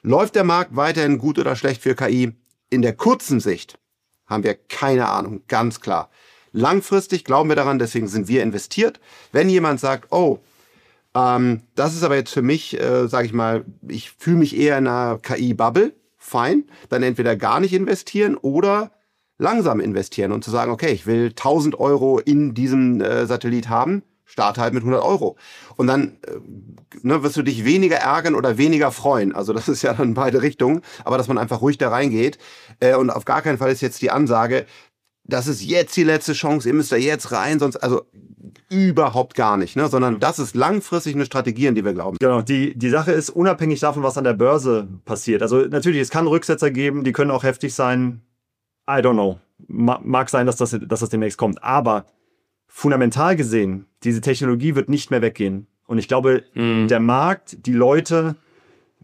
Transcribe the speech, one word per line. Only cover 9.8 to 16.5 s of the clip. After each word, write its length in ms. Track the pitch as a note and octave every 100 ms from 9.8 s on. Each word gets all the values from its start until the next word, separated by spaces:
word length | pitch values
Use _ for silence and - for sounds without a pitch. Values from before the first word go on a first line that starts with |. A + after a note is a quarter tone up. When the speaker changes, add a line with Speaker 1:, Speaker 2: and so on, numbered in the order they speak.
Speaker 1:
sagt, 320 | C#3 C3+ -
„Oh, 280 | E3+ E3+ - _ _ _ _ _ _ _
ähm, 480 | B2+ B2+ B2 B2 A2+ - -
das 180 | D3
ist 80 | D#3+
aber 140 | E3 C#3
jetzt 180 | B2
für 80 | -
mich, 360 | B2+ D#3 - -
äh, 280 | B2 B2+ A#2+
sag 180 | B2
ich 80 | A#2+
mal, 320 | A#2 A2+ A2+ - - -
ich 240 | A2+ - -
fühle 200 | - E3+
mich 160 | D3
eher 220 | - D3 C#3
in 100 | C3
einer 300 | B2 B2 A2+
K-I-Bubble“, 720 | - B2 B2 A#2+ A#2 A#2+ A3+ - _ _
fein, 460 | - B2 B2